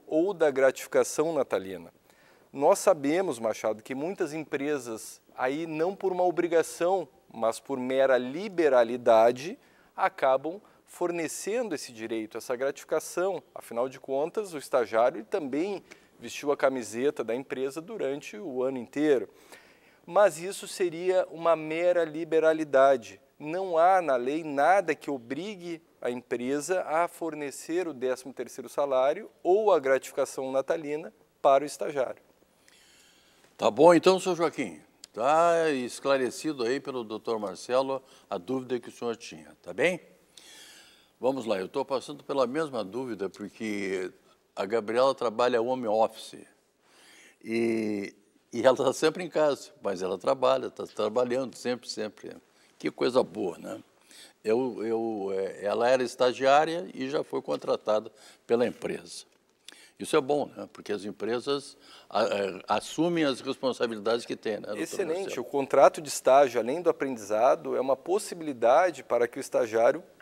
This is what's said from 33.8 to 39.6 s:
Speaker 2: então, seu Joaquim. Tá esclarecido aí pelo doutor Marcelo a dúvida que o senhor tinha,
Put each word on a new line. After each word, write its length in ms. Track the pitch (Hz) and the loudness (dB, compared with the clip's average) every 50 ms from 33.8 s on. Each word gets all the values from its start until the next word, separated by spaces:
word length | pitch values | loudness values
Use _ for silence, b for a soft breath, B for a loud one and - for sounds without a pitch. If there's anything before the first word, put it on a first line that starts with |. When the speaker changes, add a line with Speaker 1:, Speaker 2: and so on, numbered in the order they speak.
| 156 175 175 | 8 10 8
Speaker 2:
então, 260 | 160 - 185 190 180 | 8 8 6 4 4
seu 160 | - 185 175 | 2 -2 -2
Joaquim. 440 | 156 170 151 - - 131 90 80 76 - _ _ _ - - | 0 0 -2 -2 -4 -6 -6 -8 -14 -20 _ _ _ -20 -14
Tá 580 | - 101 117 139 156 160 170 170 170 165 160 160 | -6 -2 0 2 4 4 4 4 4 4 2 2
esclarecido 920 | 143 131 123 110 - - - 139 139 135 127 117 - - - 156 151 131 117 | 0 -2 -4 -6 -8 -4 0 0 2 2 2 0 -2 -4 -6 -6 -4 -2 -2
aí 160 | 117 135 139 | -2 -2 -4
pelo 240 | 135 143 127 127 113 | -4 -6 -8 -8 -6
doutor 360 | 107 110 104 - 120 113 110 | -8 -10 -8 -6 -4 -4 -4
Marcelo 640 | 104 95 90 - - - 123 131 135 135 135 127 - b b b b b | -4 -6 -8 -8 -6 -2 0 0 0 0 -4 -8 -10 b b b b b
a 80 | 101 | -8
dúvida 420 | 92 85 120 127 131 127 120 127 120 | -8 -6 -4 -6 -6 -4 -4 -6 -6
que 100 | 117 117 | -6 -8
o 20 | |
senhor 240 | - - 120 120 113 | -14 -8 -6 -6 -6
tinha, 360 | - - - 98 80 76 76 78 _ | -8 -10 -16 -16 -18 -20 -20 -20 _